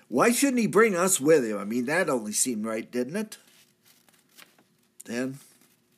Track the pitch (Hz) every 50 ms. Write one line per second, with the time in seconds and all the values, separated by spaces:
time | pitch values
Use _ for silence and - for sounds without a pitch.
0 | _ - - 127 175 233 240 - - 277 247 247 220 170 135 190 226 226 190 170
1 | 180 185 185 - 131 151 165 151 123 110 107 101 98 101 113 123 123 123 151 175
2 | 190 156 139 123 107 107 104 - - 131 120 107 107 110 113 110 120 - - 123
3 | 123 127 156 208 220 214 - - _ _ _ _ _ _ _ _ _ _ _ _
4 | _ _ _ _ _ _ _ - - - _ _ _ _ _ _ _ _ _ -
5 | - - 113 120 131 131 135 139 - - _ _ _ _ _ _ _ _ _